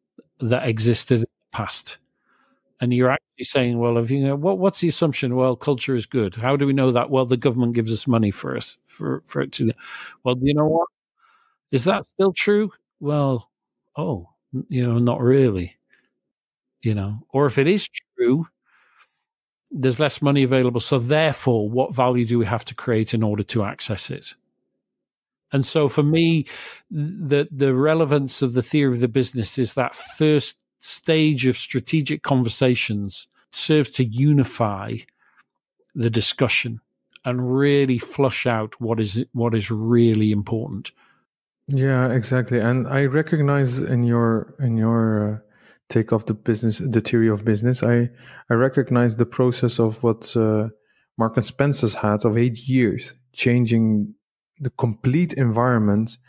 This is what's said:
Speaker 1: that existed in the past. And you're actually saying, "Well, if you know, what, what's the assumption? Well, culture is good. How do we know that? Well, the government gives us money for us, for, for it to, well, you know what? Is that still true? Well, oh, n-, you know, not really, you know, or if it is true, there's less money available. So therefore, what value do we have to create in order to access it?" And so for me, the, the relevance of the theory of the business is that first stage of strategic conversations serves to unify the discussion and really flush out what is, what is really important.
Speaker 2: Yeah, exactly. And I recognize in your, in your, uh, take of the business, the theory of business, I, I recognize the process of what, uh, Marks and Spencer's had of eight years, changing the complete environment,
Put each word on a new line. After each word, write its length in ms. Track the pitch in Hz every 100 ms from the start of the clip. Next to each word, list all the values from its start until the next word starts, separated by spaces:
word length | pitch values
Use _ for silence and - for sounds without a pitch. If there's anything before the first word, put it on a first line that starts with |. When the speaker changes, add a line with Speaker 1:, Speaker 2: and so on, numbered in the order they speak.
| _ _ - -
Speaker 1:
that 280 | 113 123 -
existed 500 | 113 113 110 - 120
in 40 |
the 360 | 113 _ _ -
past. 400 | 101 - - - _ _ _ _ _ _ _ -
And 140 | 123
you're 180 | 123 127
actually 340 | 139 _ - 127
saying, 340 | 139 123 117
"Well, 180 | 117 117
if 140 | 117
you 140 | 139 139
know, 100 | 143
what, 220 | 170 190
what's 240 | 190 -
the 80 | 170
assumption? 460 | - 160 - 131 127
Well, 200 | 127 120
culture 400 | - 131 - 127
is 100 | -
good. 300 | 127 101 110
How 220 | 123 139
do 100 | 139
we 60 |
know 180 | 139 131
that? 180 | 120 127
Well, 160 | 131 123
the 120 | 127
government 360 | 139 120 120
gives 200 | 117 113
us 140 | 110 -
money 220 | 113 107
for 260 | - - 62
us, 200 | - -
for, 380 | _ - 156 135 -
for 160 | 143
it 120 | 135
to, 180 | - 117 - - - - -
well, 140 | 127 127
you 120 | 135
know 140 | 147 156
what? 200 | 165 175 _ _ _ _ _ _ _ -
Is 140 | 131 143
that 200 | 208 -
still 280 | - 190
true? 380 | - - 208 208 - _ _
Well, 500 | 143 147 139 123 - _ _ _ _ -
oh, 340 | 170 104 85 _ _
n-, 120 | 131 -
you 180 | 131 123
know, 120 | 117
not 240 | 120 -
really, 560 | 123 139 127 95 85 _ _ _ _ _ _ _ _ _ _ _
you 120 | 113
know, 320 | 104 98 107 -
or 160 | 135 143
if 120 | 135
it 100 | 139
is 200 | 202 - - _ -
true, 300 | 120 143 165 _ _ _ _ _ _ _ _ _ _ _ _
there's 280 | 202 127 120
less 220 | 151 -
money 220 | 143 143
available. 380 | 127 131 123 120
So 180 | - 135
therefore, 680 | 120 151 160 135 - 117 104
what 260 | 123 131 127
value 300 | 127 123 117
do 120 | 120
we 80 | 104
have 200 | 117 -
to 100 | -
create 380 | - 110 110
in 100 | 113
order 200 | 110 104
to 200 | 104 113
access 460 | 101 - - 101 -
it?" 260 | 90 - - _ _ _ _ _ _ _ _ _ _ -
And 120 | 139 131
so 220 | 160 143
for 160 | 156
me, 440 | 147 160 165 165 135 - - - -
the, 580 | 160 147 208 147 143 156
the 240 | 135 139 127
relevance 640 | 151 160 151 147 135 -
of 120 | 131
the 100 | 123
theory 280 | - 151 139
of 80 | 120
the 80 | 123
business 520 | 127 120 127 104 -
is 160 | 117 -
that 180 | 123
first 640 | - - - 156 151 - - _ _
stage 640 | - - - 160 156 139 131
of 120 | 120
strategic 640 | - 127 - 160 135 151
conversations 1040 | - 131 113 - 131 120 - 104 101 - - _ _
serves 400 | - - 151 131
to 120 | -
unify 920 | 123 113 143 143 123 - 110 98 104 110 - _ _ _ _ _ _ _ _ 151
the 140 | 117
discussion 720 | 113 - - 127 - 123 113 _ _ _ -
and 320 | 127 123 123 131
really 440 | 143 143 135 123
flush 460 | - - 135 - 123
out 340 | 113 107 -
what 180 | 117 113
is, 240 | 104 104 -
what 240 | 120 117 110
is 160 | 98
really 600 | 107 113 120 117 107 107
important. 600 | 104 101 110 - 98 - _ _ _ _ _ _ _ -
Speaker 2:
Yeah, 440 | 135 135 127 127
exactly. 480 | 123 104 127 123 120
And 280 | 110 127 123
I 180 | 139 139
recognize 760 | 143 156 160 143 143 131 127
in 240 | - 123
your, 520 | 120 117 117 110 - -
in 160 | 127 113
your, 600 | 110 117 113 107 104 110
uh, 20 | _ _ _ _ -
take 240 | 117 107
of 140 | 113 110
the 80 |
business, 460 | 107 - 107 113 107
the 200 | 135 113
theory 300 | - 117 113
of 160 | 104 110
business, 380 | 104 120 127
I, 260 | 113 120 120 - - - -
I 40 | 117
recognize 600 | 131 139 127 123 120 110
the 80 | 117
process 540 | - 127 120 120 -
of 220 | 113 110
what, 340 | 120 110 - 120
uh, 340 | 110 107 110 - _ _ _ -
Marks 200 | 113 113
and 80 | 101
Spencer's 480 | - 143 135 113
had 320 | - 104 104 117
of 120 | 110
eight 300 | 123 117 -
years, 460 | 131 113 - - - _
changing 840 | - 123 123 117 113 110 107 104 - _ _ _ -
the 120 | 135
complete 640 | - 123 107 123 147 170
environment, 840 | 131 123 110 123 120 104 101 110 -